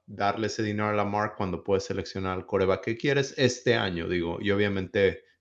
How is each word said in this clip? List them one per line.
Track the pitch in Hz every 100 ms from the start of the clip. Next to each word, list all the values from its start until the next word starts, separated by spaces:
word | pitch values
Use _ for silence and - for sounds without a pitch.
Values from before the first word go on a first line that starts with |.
darle | - 104 101 104 107
ese | -
dinero | 107 104 107
a |
Lamar | 104 101 104 104
cuando | - 95 90
puedes | - 98 -
seleccionar | 95 92 95 95 92
al |
quarterback | - 98 95 92
que | - 113
quieres | 147 139 139 -
este | 123 - 127 113
año? | 98 87 87
Digo, | 87 85 85
y | 101
obviamente | 98 101 95 92 101 95 92 - _